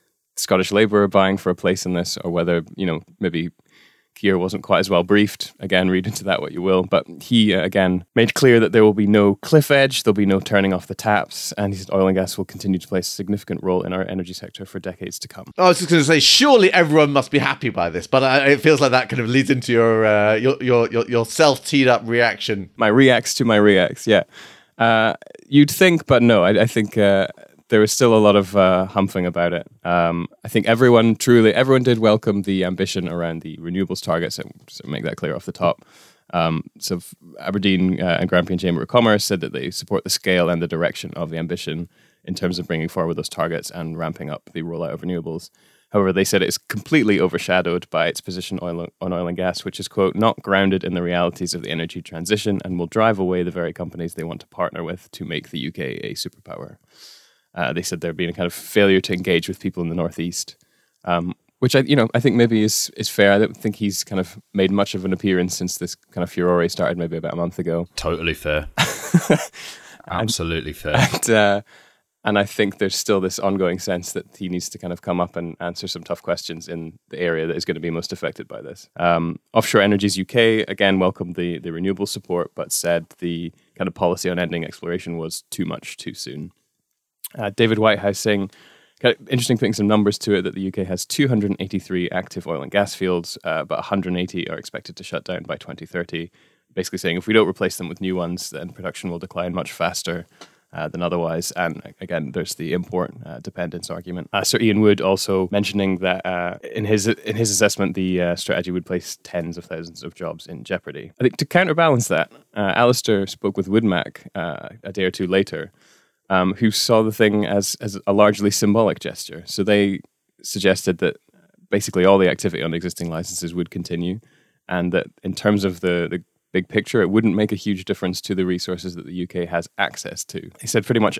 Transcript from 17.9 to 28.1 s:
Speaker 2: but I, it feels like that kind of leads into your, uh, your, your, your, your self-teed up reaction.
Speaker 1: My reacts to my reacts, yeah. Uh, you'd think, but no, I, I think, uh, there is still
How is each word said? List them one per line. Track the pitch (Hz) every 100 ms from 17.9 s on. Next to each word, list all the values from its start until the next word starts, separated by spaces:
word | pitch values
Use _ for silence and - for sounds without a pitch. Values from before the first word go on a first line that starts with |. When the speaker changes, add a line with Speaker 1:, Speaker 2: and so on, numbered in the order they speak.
| 85 -
Speaker 2:
but | 135
I, | 131 135 139
it | 139
feels | 160 147
like | 139
that | 127 117
kind | 131
of | 113
leads | 127 120
into | 127 123
your, | 117 113 110
uh, | 110 104 104
your, | 110 123 135
your, | 127 120 117
your, | 117 117
your | 117
self-teed | 113 - 151 131 - 143 127
up | 117
reaction. | 113 120 117 101 - 101 90 -
Speaker 1:
My | 110
reacts | 117 135 120 -
to | - 117
my | 107
reacts, | 104 95 87 - -
yeah. | 101 - - - - _ -
Uh, | 117 113 110 - - - -
you'd | 143 143
think, | - 185 165 -
but | 127
no, | 120 107
I, | 90 104
I | 117
think, | 117 104 113
uh, | 101 98 92 - - _ -
there | 110
is | 107
still | - 123